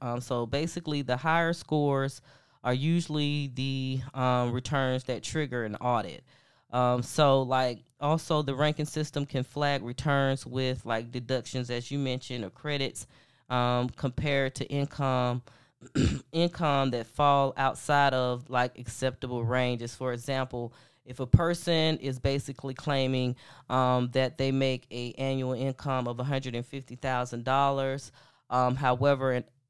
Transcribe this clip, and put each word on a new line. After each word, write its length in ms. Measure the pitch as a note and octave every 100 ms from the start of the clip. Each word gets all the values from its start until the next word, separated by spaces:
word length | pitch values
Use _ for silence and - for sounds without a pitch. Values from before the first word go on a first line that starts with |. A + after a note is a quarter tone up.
Um, 180 | B2+ A#2+
so 240 | A#2+ B2
basically, 560 | A#2 C#3 E3 F3 E3 D3
the 140 | B2+ B2+
higher 380 | D#3+ E3 E3+
scores 680 | E3+ - D3+ C#3+ C#3 C3+ - - - _ _
are 120 | B2
usually 760 | B2+ D3 E3+ E3+ D3+ D3 D3 C#3
the, 460 | B2 C3+ C3+ C3 C3 C3
um, 400 | C3+ B2+ B2+ B2
returns 520 | B2 - C#3+ C3 B2+
that 180 | B2+ A#2+
trigger 420 | - D#3+ D3 B2
an 120 | A2 G#2
audit. 460 | B2 A#2+ F#2+ - - _ _ _ _
Um, 300 | B2 B2 B2
so, 380 | A#2+ - D3 C3+
like, 360 | B2+ C3 B2+ A#2 - -
also 420 | C#3+ D#3 - D3+
the 120 | C#3+
ranking 300 | C3+ D3+ D3+
system 400 | D3+ - D3+ D3
can 180 | C#3+ C3+
flag 400 | B2+ - D3 C#3
returns 640 | A#2+ A#2+ D#3 C#3 C3+ C3+
with, 400 | - B2+ C3 B2+
like, 260 | - A2+ A#2
deductions, 600 | B2 A#2+ C3 A#2+ C3 A#2
as 200 | B2 A#2+
you 80 | C#3+
mentioned, 460 | C3+ B2+ - B2
or 60 | G2
credits, 560 | - D3+ D3 C3+ - - - _ _ -
um, 400 | B2 B2 B2 B2
compared 680 | - C#3 - D3+ C#3 C3+ -
to 100 | -
income, 760 | C#3+ C#3 - C3+ B2+ B2 B2 - - _ _ -
<clears throat> 460 | - - C#3 -
income 580 | E3 E3+ E3+ D#3+ C#3 C3+
that 160 | A#2+ A#2+
fall 480 | - D3 C#3+ C3+ -
outside 560 | C3+ - - C#3+ C#3
of, 380 | C3 B2+ B2 B2
like, 280 | B2+ B2 -
acceptable 640 | A#2+ - C3 B2+ B2+ B2
ranges. 520 | A#2 B2+ B2 A#2+ A#2
For 180 | - B2+
example, 600 | A#2+ A#2+ C3 B2+ B2 A#2+ - - _
if 140 | - B2
a 80 | B2+
person 720 | - E3+ F3 - D#3+ D#3+ D#3
is 220 | C#3 B2+
basically 540 | C#3 C#3 C#3 C3 C#3
claiming, 600 | C3 - C#3 C3 C3 B2+ B2 - - -
um, 420 | B2+ B2+ B2+ B2
that 260 | C3 C3 -
they 140 | C3+
make 340 | C3+ C3+ B2+ -
a 200 | A#2+ B2
annual 400 | - C3+ C3+ B2+
income 520 | B2+ C3+ B2+ D3 C3 A#2+
of 140 | A#2+
a 40 |
hundred 300 | C3 C3+ C3
and 100 | A#2
fifty 300 | A#2+ C#3 C3
thousand 480 | B2 C3+ B2+ B2 A#2+
dollars, 680 | A#2 C3+ C#3 C#3 C3+ C#3 - - - _ -
um, 280 | B2+ B2+ C3
however, 560 | C3+ B2 C#3+ C#3 C3
and, 120 | B2 - _ _